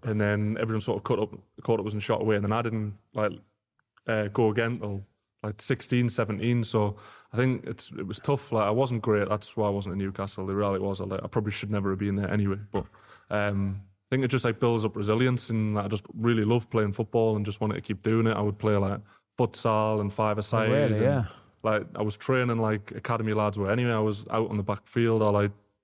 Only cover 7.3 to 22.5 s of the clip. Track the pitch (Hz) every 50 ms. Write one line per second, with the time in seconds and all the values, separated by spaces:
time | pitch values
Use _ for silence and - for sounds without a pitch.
7.3 | - 110 123 131 123 - - - 110 - - - - - 101 95 107 - - 143
8.3 | 143 131 - - 117 110 104 101 107 123 135 123 123 113 - 117 107 101 101 95
9.3 | 107 101 - - - 113 107 104 101 101 98 98 95 98 98 98 95 - 98 95
10.3 | - - 95 95 98 101 104 101 98 95 98 98 95 95 95 95 95 - - -
11.3 | - 117 104 104 98 - - 104 107 101 98 98 95 95 101 101 98 101 101 90
12.3 | 101 107 101 98 98 101 104 - - 98 87 - _ - - - - - _ -
13.3 | 101 104 104 104 101 98 98 98 98 98 - - _ _ _ - 131 131 135 120
14.3 | 131 123 - 120 107 - 127 120 117 113 107 104 - 107 101 104 107 117 127 127
15.3 | 127 123 - - 113 110 107 107 107 104 98 101 107 101 - - - 110 110 117
16.3 | 117 110 104 107 120 120 110 - - 113 107 101 98 - 110 - - 117 113 113
17.3 | 107 104 101 104 98 - 107 107 104 - - - 101 87 - 110 113 113 113 113
18.3 | 107 - 104 104 104 104 - 107 104 101 98 98 101 107 - - - _ _ _
19.3 | _ - 123 120 - - - 113 110 107 107 110 107 107 101 101 - - 110 107
20.3 | 104 107 104 - 120 113 110 110 131 143 143 123 107 107 117 131 143 131 107 95
21.3 | - - - _ _ _ - 110 110 104 90 - - 101 107 107 104 - - -
22.3 | 135 127 123 123